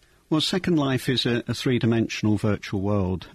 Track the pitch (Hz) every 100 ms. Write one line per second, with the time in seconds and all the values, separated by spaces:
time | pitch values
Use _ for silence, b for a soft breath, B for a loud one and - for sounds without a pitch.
0 | b b _ 156 - 190 180 160 135 127
1 | - 123 127 117 - 117 139 120 113 117
2 | 113 - 110 104 110 101 - 101 98 104
3 | 92 92 -